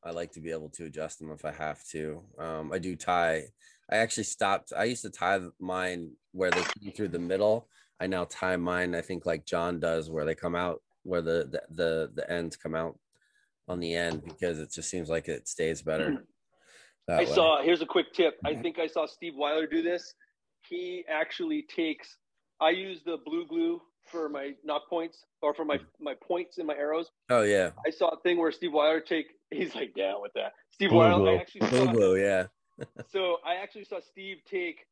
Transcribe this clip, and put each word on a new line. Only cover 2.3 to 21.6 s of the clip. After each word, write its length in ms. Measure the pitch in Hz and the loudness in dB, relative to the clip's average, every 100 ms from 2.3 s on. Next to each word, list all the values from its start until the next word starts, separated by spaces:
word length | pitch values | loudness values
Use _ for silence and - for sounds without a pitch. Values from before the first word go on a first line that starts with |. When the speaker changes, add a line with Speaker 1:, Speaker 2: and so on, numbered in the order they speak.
| - | -14
Speaker 1:
Um, 340 | 80 80 78 | -10 -8 -6
I 80 | 92 | -6
do 160 | 90 82 | -4 -6
tie. 480 | - 90 82 80 69 _ - _ _ | 0 2 4 0 -4 _ -20 _ _
I 60 | 107 | 2
actually 260 | 113 - | 2 0
stopped. 480 | 107 - 101 98 - - | -4 0 0 0 -2 -2
I 100 | 110 | 0
used 160 | 123 | -2
to 80 | 101 | -8
tie 300 | - 90 98 87 - | -2 2 2 -2 -10
mine 520 | 90 92 92 90 82 64 _ | -6 -2 -2 -4 -8 -16 _
where 200 | 92 92 | -2 2
they 120 | 92 87 - | 2 0 -6
came 140 | 101 | -10
through 160 | - 104 | -6 -4
the 100 | 85 | -4
middle. 480 | 87 95 104 110 - _ _ _ | -2 2 4 2 -2 _ _ _
I 80 | 92 | -4
now 180 | 92 87 | -2 -4
tie 300 | - 92 90 | -4 -2 0
mine, 400 | 87 90 90 87 | 0 0 0 -2
I 60 | |
think, 240 | - 90 87 | -6 -6 -2
like 200 | 82 - | -4 -2
John 340 | 90 85 87 | -2 -2 -2
does, 300 | 82 82 80 | 0 -2 -2
where 140 | 80 | -4
they 120 | 76 80 | -2 -2
come 200 | 85 87 | -4 -2
out, 260 | 90 78 _ _ | -2 -4 _ _
where 180 | - 90 | -4 -2
the, 280 | 82 82 71 | 0 0 0
the, 100 | 69 - 80 | -6 -8 -2
the, 360 | 85 80 78 62 | 0 0 -2 -6
the 160 | - | -4
ends 240 | 87 85 - | -4 -4 -6
come 200 | - 80 | -6 -4
out 220 | 82 - _ _ _ _ _ _ - | -4 -8 _ _ _ _ _ _ -10
on 120 | 87 | -6
the 120 | 85 | -4
end, 300 | 85 85 80 | -2 -2 -4
because 360 | 76 80 90 78 | -8 -4 -4 -4
it 120 | 78 | -8
just 180 | - 80 | -10 -8
seems 200 | 92 78 | -6 -2
like 180 | 82 80 | -4 -2
it 200 | 80 - | -8 -8
stays 340 | - 80 78 | -4 -2 -2
better 300 | - - 78 | -2 -2 0
Speaker 2:
Mm-hmm. 120 | 139 - _ _ _ _ - - _ - | -2 -6 _ _ _ _ -20 -20 _ -2
Speaker 1:
that 120 | 87 | 2
Speaker 2:
I 40 | - | 4
Speaker 1:
way. 0 | 151 | 4
Speaker 2:
saw, 260 | 160 151 | 6 6
here's 200 | 143 170 | 4 2
a 40 | 160 | 2
quick 280 | 185 - | 0 0
tip. 220 | - 165 - 143 | 2 2 2 -4
I 80 | |
Speaker 1:
Mm-hmm. 80 | 147 | -2
Speaker 2:
think 180 | 175 160 | -4 -4
I 80 | 160 | -4
saw 180 | 160 151 | -2 -4
Steve 280 | - 170 135 | -4 -12 -4
Weiler 320 | 143 156 156 | 0 0 0
do 140 | 156 | 0
this. 320 | 165 175 - - _ _ _ _ _ | 0 -2 -6 -20 _ _ _ _ _
He 380 | 180 180 180 - | -8 -8 -8 -4
actually 540 | 156 160 - 165 151 | -2 -2 -2 -2 -2